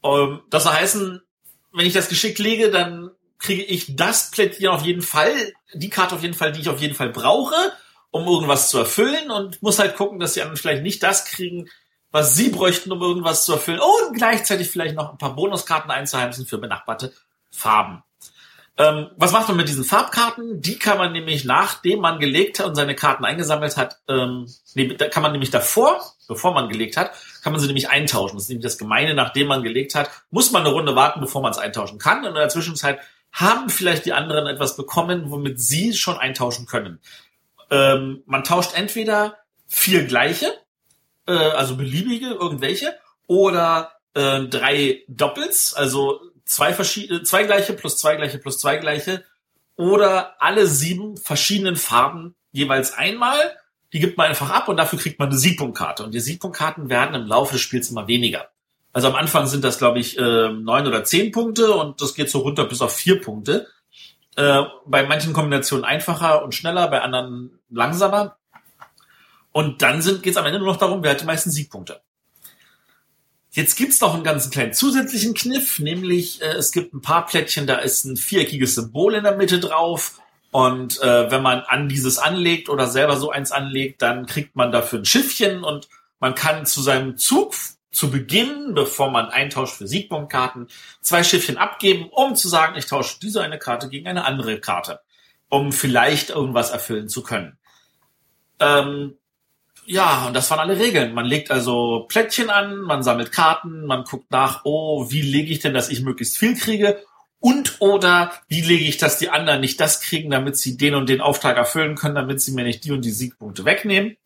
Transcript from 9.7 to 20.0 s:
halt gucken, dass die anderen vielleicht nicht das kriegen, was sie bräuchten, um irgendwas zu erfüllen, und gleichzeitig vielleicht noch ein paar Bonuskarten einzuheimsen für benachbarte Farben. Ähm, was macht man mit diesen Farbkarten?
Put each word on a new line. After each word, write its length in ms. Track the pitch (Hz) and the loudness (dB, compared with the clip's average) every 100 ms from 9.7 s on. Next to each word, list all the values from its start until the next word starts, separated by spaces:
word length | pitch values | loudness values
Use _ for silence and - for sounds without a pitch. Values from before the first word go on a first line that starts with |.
| 202 | 2
halt 180 | 196 - | 2 2
gucken, 240 | 202 190 | -4 -2
dass 140 | 170 | -4
die 80 | - | -4
anderen 160 | 156 156 | -6 -6
vielleicht 240 | 165 143 | -4 -2
nicht 220 | 165 - | -4 0
das 220 | 180 196 - | 0 0 -4
kriegen, 440 | - 180 175 156 _ _ _ _ | -8 -8 -8 -12 _ _ _ _
was 240 | 151 147 139 | 0 2 4
sie 140 | 254 | 2
bräuchten, 420 | - 185 175 185 | 2 0 0 -4
um 100 | 180 | -2
irgendwas 440 | 180 175 165 160 - | -2 0 0 0 0
zu 80 | |
erfüllen, 260 | 151 - 170 | 0 0 2
und 380 | 320 440 415 220 | 4 4 2 2
gleichzeitig 520 | 233 220 - 190 175 | 2 2 0 -2 -2
vielleicht 260 | 175 160 151 | -4 -4 -6
noch 160 | 151 | -8
ein 80 | 139 | -8
paar 160 | 139 131 | -8 -2
Bonuskarten 560 | 196 185 - 156 147 | -2 -2 -2 -2 -2
einzuheimsen 560 | 131 143 131 123 123 127 | -6 -4 -4 -4 -6 -10
für 100 | 107 | -10
benachbarte 560 | 101 95 - 110 131 _ _ _ _ | -8 -8 -6 -8 -10 _ _ _ _
Farben. 500 | - 110 107 101 87 _ _ - _ - _ _ - | -4 2 2 2 -8 _ _ -20 _ -20 _ _ 4
Ähm, 320 | 151 151 151 - | 4 4 -8 2
was 160 | 175 | 4
macht 160 | 214 220 | 4 2
man 80 | 180 | 0
mit 100 | 151 | 0
diesen 160 | 139 | -2
Farbkarten? 800 | 127 214 | 2 2